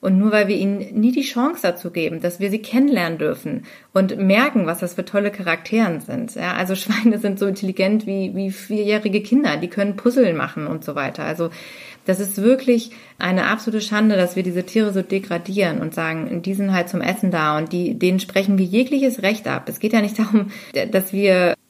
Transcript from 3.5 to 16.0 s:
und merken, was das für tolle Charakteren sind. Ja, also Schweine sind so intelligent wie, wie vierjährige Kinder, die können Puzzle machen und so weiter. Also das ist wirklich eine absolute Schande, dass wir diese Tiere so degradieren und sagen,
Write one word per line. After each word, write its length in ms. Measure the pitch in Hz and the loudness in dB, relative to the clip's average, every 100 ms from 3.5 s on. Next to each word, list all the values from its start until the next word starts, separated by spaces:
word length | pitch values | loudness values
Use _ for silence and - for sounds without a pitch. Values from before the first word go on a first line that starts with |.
| 151 - - _ | -8 -10 -20 _
und 260 | 190 190 202 | 0 2 2
merken, 480 | 190 202 277 285 170 | 4 4 4 2 0
was 120 | 170 | -2
das 140 | 175 | -6
für 120 | - 180 | -6 -2
tolle 260 | 202 202 | 0 -2
Charakteren 680 | 202 180 165 - 220 214 160 | -4 -4 -4 0 0 2 0
sind. 340 | - - - - | -6 -8 -8 -6
Ja, 180 | 175 | -6
also 220 | - 185 190 | -4 -2 -4
Schweine 420 | - 214 226 214 | -2 2 4 2
sind 220 | 208 190 | 0 -2
so 80 | 202 | -2
intelligent 580 | 190 190 190 190 214 214 | -2 -4 0 2 2 0
wie, 300 | 196 190 185 | -4 -4 -4
wie 160 | 196 | -6
vierjährige 680 | 190 - 208 208 214 214 196 | -6 -6 -2 0 0 0 -2
Kinder, 360 | 208 254 285 - | 2 2 2 0
die 120 | 175 | -4
können 260 | - 202 196 | -2 -2 0
Puzzle 380 | 240 254 226 165 | 0 4 4 2
machen 320 | 160 - 151 | -2 -4 -6
und 160 | 160 | -6
so 100 | 156 | -6
weiter. 300 | 143 139 - | -6 -6 -6
Also 260 | 156 160 165 - - - - - - | -6 -4 -4 -6 -18 -18 -20 -12 -2
das 140 | 185 | -2
ist 200 | 196 196 | -2 0
wirklich 520 | 208 262 262 233 226 - - - | 4 4 4 2 2 -16 -20 -6
eine 300 | 180 185 - | 0 2 2
absolute 340 | 220 226 214 | 0 -2 -4
Schande, 340 | 202 214 220 202 | -2 2 4 4
dass 200 | 180 185 | 2 0
wir 80 | |
diese 200 | 185 175 | -2 -2
Tiere 300 | 185 226 214 | -2 0 2
so 80 | 190 | 0
degradieren 760 | 185 190 196 170 170 196 180 156 | -2 -4 -2 -6 -4 0 0 0
und 160 | 160 | -4
sagen, 480 | 156 | -4